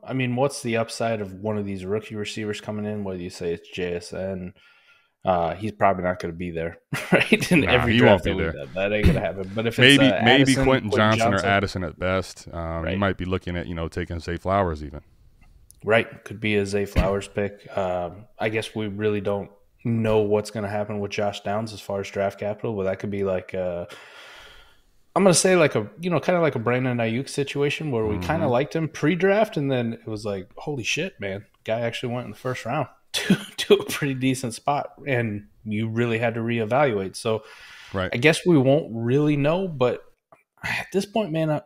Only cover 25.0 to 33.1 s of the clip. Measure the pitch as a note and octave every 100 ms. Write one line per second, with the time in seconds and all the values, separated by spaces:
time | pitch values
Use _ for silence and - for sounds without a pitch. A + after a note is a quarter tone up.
25 | _ E3 G3 D#3+ F#3+ F3+ D3 A#2+ G#2 -
26 | F3+ D#3+ - F3+ D#3+ C3 A2+ B2 B2+ A#2+
27 | A2+ A#2 C3+ - C#3 C#3+ C#3+ - D#3 A#2
28 | G#2+ G#2 F2+ D#3+ D3+ A#2+ D3 E3 D#3 -
29 | D3 F3 G3 G3+ A3 E3 C#3 C3 A#2 A2+
30 | - G#2 G#2 G2 F#2 - - C#3+ G#2+ C#3
31 | F#3 - G2+ G2 - _ - A2+ A#2 -
32 | B2 B2 B2 - B2+ B2 A2+ D3 C3 -
33 | _